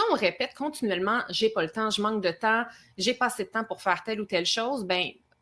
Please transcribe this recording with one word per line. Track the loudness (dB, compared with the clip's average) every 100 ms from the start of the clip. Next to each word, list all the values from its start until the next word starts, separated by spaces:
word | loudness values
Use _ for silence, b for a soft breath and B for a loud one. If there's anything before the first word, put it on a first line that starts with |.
| 0
on | 2
répète | 2 0 -4 -4
continuellement, « | -6 -2 -2 0 0 0 -2
J'ai | 0 2
pas | 2
le | -2
temps, | -2 -2
je | 0
manque | 0 0
de | 0
temps, | 0 2 2 0 B B -4
j'ai | -2
pas | 0 0
assez | -2
de | -4
temps | -4
pour | -4 -2
faire | 0 0
telle | -2 -6
ou |
telle | -2 0
chose », | 0 0 0 -2 0
ben, | 0 0 -6 _ _